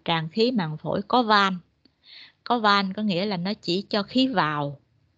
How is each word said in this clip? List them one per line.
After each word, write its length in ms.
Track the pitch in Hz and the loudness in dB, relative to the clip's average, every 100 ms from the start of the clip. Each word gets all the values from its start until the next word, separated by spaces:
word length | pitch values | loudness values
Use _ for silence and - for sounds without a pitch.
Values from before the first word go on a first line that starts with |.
| - | -4
tràn 240 | 165 160 | -2 -2
khí 220 | 220 240 | 0 0
màng 260 | 240 160 151 | 0 -2 -6
phổi 240 | 160 165 | -4 -4
có 220 | - 247 | 0 0
van. 340 | 214 208 196 180 _ _ _ _ _ - - _ | 4 2 2 -2 _ _ _ _ _ -20 -20 _
Có 160 | - 240 | -2 0
van 340 | 208 202 196 | 4 2 0
có 100 | 196 | -2
nghĩa 220 | 214 170 214 | -2 0 -2
là 120 | 180 | -4
nó 160 | 185 | -4
chỉ 320 | 220 - 180 - | -6 -4 -4 -2
cho 140 | 208 | -4
khí 240 | 202 254 262 | 0 0 2
vào. 500 | 190 151 147 143 139 _ _ _ | 2 0 0 -4 -8 _ _ _